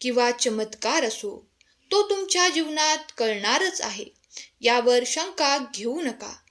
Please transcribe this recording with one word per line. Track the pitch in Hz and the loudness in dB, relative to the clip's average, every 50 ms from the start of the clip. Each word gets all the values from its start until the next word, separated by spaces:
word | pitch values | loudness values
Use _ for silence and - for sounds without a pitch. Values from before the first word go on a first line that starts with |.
किंवा | - 254 233 247 240 240 | -4 0 2 2 2 2
चमत्कार | 247 247 - 240 220 220 214 214 214 - - 226 302 320 262 | 2 0 0 0 0 -2 -4 -4 -6 -6 -2 0 0 0 0
असो, | 220 220 - 214 202 - - - _ _ _ _ _ _ _ _ - | 0 -4 -4 -8 -10 -10 -12 -18 _ _ _ _ _ _ _ _ 0
तो | 381 415 403 403 | 2 2 2 2
तुमच्या | 392 392 381 381 - 359 359 370 | 0 -2 0 0 2 4 4 4
जीवनात | 294 320 320 302 302 311 302 311 311 311 302 - - | 2 0 -2 -2 0 0 2 2 2 0 -4 -8 -4
कळणारच | - 226 220 214 202 202 214 254 302 381 359 - - | -2 -2 0 0 0 0 2 2 2 2 0 -2 -4
आहे, | - 214 202 196 - - _ _ _ _ - - - - _ - | -6 -6 -8 -8 -12 -14 _ _ _ _ -20 -18 -18 -20 _ 0
यावर | - 233 240 247 226 247 247 247 247 | 2 2 4 4 4 4 4 4 2
शंका | - - 311 339 392 359 - 302 277 285 285 254 226 - | 0 -2 -4 -4 -4 -2 0 0 2 2 0 -2 -6 -10
घेऊ | 185 214 233 269 349 | -6 -6 -4 -4 -4
नका. | 330 247 - - 208 208 - - _ _ | -4 -6 -6 -8 -12 -16 -16 -18 _ _